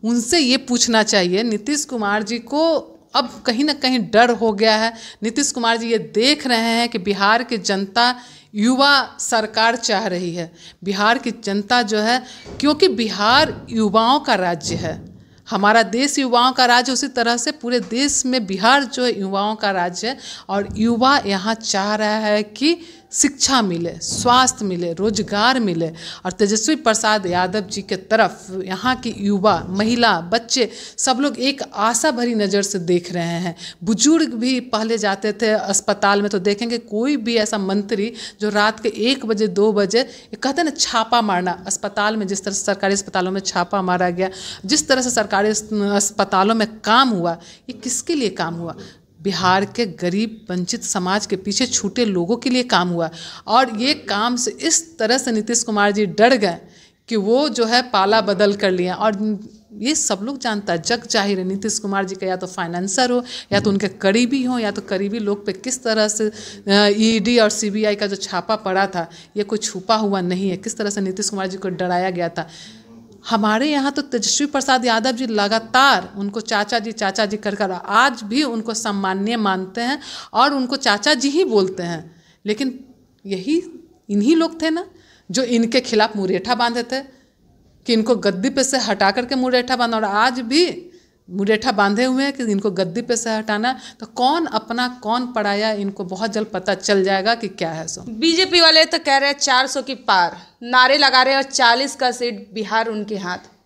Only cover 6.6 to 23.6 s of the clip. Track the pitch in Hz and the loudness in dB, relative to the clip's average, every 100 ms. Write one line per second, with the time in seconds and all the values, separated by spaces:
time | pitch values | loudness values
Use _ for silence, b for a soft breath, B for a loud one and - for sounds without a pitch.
6.6 | 233 226 240 233 180 190 202 226 247 226 | 2 0 0 -2 -4 0 4 4 2 -4
7.6 | 185 196 196 233 240 247 B B B 208 | -2 -2 -2 2 2 0 B B B 0
8.6 | 220 254 277 285 240 - - 233 214 220 | 2 4 6 4 2 -6 -2 0 0 2
9.6 | 226 240 247 202 214 180 180 170 165 B | 2 2 0 0 0 -2 -4 -6 -8 B
10.6 | B B 185 196 208 240 247 226 - 196 | B B -6 0 2 2 -2 -6 -2 -2
11.6 | 202 247 220 214 214 254 247 B B - | 2 0 2 0 2 0 -2 B B -2
12.6 | 285 302 381 214 220 185 208 262 311 240 | 0 4 2 2 -4 0 4 4 2 -2
13.6 | - 226 214 214 226 285 294 214 180 170 | -6 0 2 4 4 2 2 0 2 -2
14.6 | - 170 170 156 - - b b - 190 | -4 -4 -6 -8 -14 -20 b b -6 0
15.6 | 202 226 208 220 269 285 262 240 247 254 | 4 4 4 2 0 0 2 4 4 4
16.6 | 247 240 254 247 277 - 233 240 302 294 | 4 4 4 -2 -2 0 0 0 -2 -6
17.6 | 233 247 185 220 277 - 254 254 196 190 | -2 -2 -2 -2 0 0 0 -2 -2 0
18.6 | 220 277 269 - 247 190 190 196 208 220 | 4 4 2 -2 -2 -2 -2 -2 -2 -2
19.6 | 202 190 175 180 220 262 B B B 196 | -2 0 -2 -4 -6 -6 B B B -4
20.6 | 202 190 220 233 254 277 202 196 196 226 | -4 0 0 4 4 4 2 -2 -2 -4
21.6 | 226 202 196 214 214 214 220 214 214 - | -2 -2 0 0 0 0 0 0 -2 -2
22.6 | 294 339 B B B - 285 - - 262 | 0 0 B B B -2 -2 0 0 2